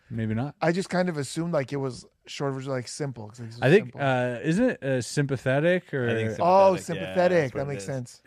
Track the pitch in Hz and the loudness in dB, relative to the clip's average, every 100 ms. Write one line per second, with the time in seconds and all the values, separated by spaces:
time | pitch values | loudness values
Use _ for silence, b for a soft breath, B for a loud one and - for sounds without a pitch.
0 | - 113 110 110 139 - 160 175 180 180 | -12 -6 -2 -2 -4 -2 0 0 -2 -2
1 | 180 151 135 - 170 160 127 143 135 113 | -2 -2 -6 -4 -2 -2 -2 -4 -6 -8
2 | - _ - - 139 135 131 127 120 - | -16 _ -16 -6 -6 -4 -6 -6 -6 -8
3 | 143 120 107 120 113 117 123 190 - - | -8 -8 -14 -14 -14 0 6 6 4 -2
4 | 139 127 123 120 151 175 247 - 135 131 | 0 0 0 -2 -2 2 2 0 -2 -2
5 | 113 - 143 135 131 135 165 180 - 127 | -2 -2 0 0 0 2 2 2 -2 -4
6 | 120 113 110 107 170 190 196 185 - 170 | 0 0 -2 0 6 8 8 4 -2 -6
7 | 185 190 180 175 139 113 139 139 98 135 | -4 2 2 4 0 -2 -6 -6 -6 -8
8 | 123 - | -8 -14